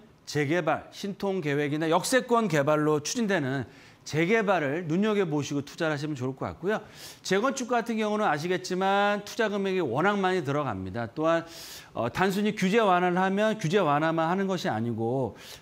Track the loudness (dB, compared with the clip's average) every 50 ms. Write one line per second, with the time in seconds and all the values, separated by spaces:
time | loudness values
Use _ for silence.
0 | -14 -20 -20 -20 _ -6 -2 -2 0 0 0 0 0 0 -2 -2 -4 -8 -12 -10
1 | -8 -8 -6 -4 -4 -2 -2 -2 -2 -2 0 0 0 0 -2 -2 0 2 2 2
2 | 2 2 2 0 2 2 2 2 2 2 2 2 4 4 2 4 4 2 2 2
3 | 0 -2 -4 -2 0 0 0 0 0 0 -2 -4 -4 -8 -10 -18 -20 -20 -20 -20
4 | -14 -6 -2 0 2 2 2 2 2 2 2 2 2 0 -2 -2 -2 -2 0 0
5 | 2 2 2 2 0 0 0 -2 -2 -2 -4 -4 -6 -6 -6 -4 -2 -2 -2 -2
6 | -4 -6 -6 -4 -4 -6 -6 -6 -6 -8 -8 -6 -4 -2 -2 -2 -4 -10 -16 -18
7 | -18 -18 -18 -14 -4 -2 0 2 2 0 0 -2 -2 -2 0 0 0 0 -2 -2
8 | 0 0 0 2 2 2 2 0 0 -2 -2 -2 -2 -2 -2 0 2 2 4 4
9 | 4 2 2 0 -4 -6 -4 -2 -2 0 0 0 0 0 0 0 0 0 0 2
10 | 2 2 2 2 2 2 0 0 0 0 -2 0 -2 -2 -4 -4 -6 -6 -6 -6
11 | -6 -6 -4 -2 2 2 2 2 0 -4 -10 -16 -16 -16 -16 -18 -18 -10 -6 -4
12 | -4 -2 0 0 0 0 2 2 0 0 0 0 0 2 4 4 4 6 4 4
13 | 4 2 2 2 2 2 2 2 2 0 0 0 0 0 2 2 4 4 4 4
14 | 2 2 2 2 2 2 2 0 0 0 -2 -2 -2 -2 -2 -2 -2 -2 -2 -2
15 | -2 -2 0 0 -2 -4 -6 -10 -16 -18 -18 -20